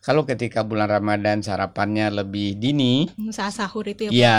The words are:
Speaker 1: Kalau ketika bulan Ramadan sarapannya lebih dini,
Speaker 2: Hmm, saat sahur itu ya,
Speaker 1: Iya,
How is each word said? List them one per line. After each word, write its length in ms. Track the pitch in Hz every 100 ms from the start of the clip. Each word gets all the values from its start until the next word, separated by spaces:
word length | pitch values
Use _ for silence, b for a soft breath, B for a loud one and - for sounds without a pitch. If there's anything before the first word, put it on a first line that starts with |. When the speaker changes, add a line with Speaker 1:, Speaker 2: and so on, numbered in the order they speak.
Speaker 1:
Kalau 240 | - 147 139
ketika 400 | 120 117 113 110
bulan 240 | 107 104
Ramadan 560 | 104 104 104 104 104 104
sarapannya 640 | 95 95 - 101 107 107
lebih 480 | 104 98 101 101 98
dini, 560 | 123 147 127 127 160
Speaker 2:
Hmm, 160 | - -
saat 240 | 214 202
sahur 320 | 202 196 214 101
itu 240 | - 104
ya, 20 |
Speaker 1:
Iya, 240 | 120 120